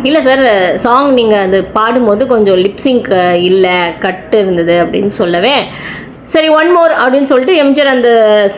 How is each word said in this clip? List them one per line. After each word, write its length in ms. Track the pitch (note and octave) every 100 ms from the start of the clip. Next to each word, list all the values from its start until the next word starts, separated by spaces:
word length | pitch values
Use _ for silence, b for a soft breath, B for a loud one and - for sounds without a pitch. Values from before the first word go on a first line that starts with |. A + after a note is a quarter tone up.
"இல்ல 180 | C4 D#4
சார், 560 | C4 C4+ B3+ G3+ F3+ F3+
சாங் 360 | A#3+ B3+ C#4+
நீங்க 240 | B3+ A3 G#3
அந்த 240 | F#3+ F#3+
பாடும்போது 640 | F#3 A3 A3 B3 A3+ G#3 C4
கொஞ்சம் 280 | A#3 G3+ F3+
லிப்சிங்க் 800 | F#3+ - C4 B3 - F#3+ F3+ F3
இல்ல, 560 | F3+ F#3+ F3+ F3+ E3+ E3+
கட் 280 | F#3+ F3+ -
இருந்தது" 520 | A3 F#3+ F3 E3 F3
அப்படின்னு 240 | E3+ - G3+
சொல்லவே, 460 | - F3 F3 A3+ C#4 - B B B B -
"சரி, 240 | - D#4+ D#4
ஒன் 240 | D4+ E4
மோர்" 200 | F4 E4
அப்படின்னு 300 | - B3 C4+
சொல்லிட்டு 340 | C4+ B3+ C4 F4
எம் 160 | C#4
ஜி 100 | C#4+
ஆர் 60 | C#4
அந்த 640 | B3+ A#3+ A3+ G#3+ G#3 G3+